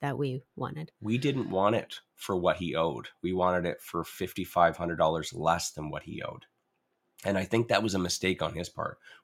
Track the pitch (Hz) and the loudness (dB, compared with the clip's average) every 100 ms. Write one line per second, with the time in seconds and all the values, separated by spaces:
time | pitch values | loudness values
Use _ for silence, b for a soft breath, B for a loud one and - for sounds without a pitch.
0 | 143 127 143 127 - - 127 151 160 _ | -4 -2 -2 -4 -10 -8 -8 -8 -12 _
1 | 107 120 139 135 - 92 101 110 - - | -2 2 2 0 0 4 4 4 0 -10
2 | - - - 92 87 78 87 69 82 64 | -18 -10 -4 2 2 2 0 0 0 -2
3 | - - 90 92 90 90 85 - - 87 | -8 -6 -2 2 2 2 0 -4 -6 -6
4 | 80 - 90 - 87 90 85 80 85 82 | -6 -6 -6 -6 -2 4 4 4 -2 2
5 | 80 82 78 85 78 85 - - 76 71 | 2 2 -4 -2 0 2 -2 -8 -8 -8
6 | - - - - - _ _ _ _ _ | -10 -10 -10 -12 -18 _ _ _ _ _
7 | _ _ - 98 95 113 117 101 110 95 | _ _ -2 0 2 0 2 2 2 0
8 | 90 - 92 92 78 78 87 - - - | 0 0 0 0 -2 -4 -8 -8 -8 -8
9 | B B | B B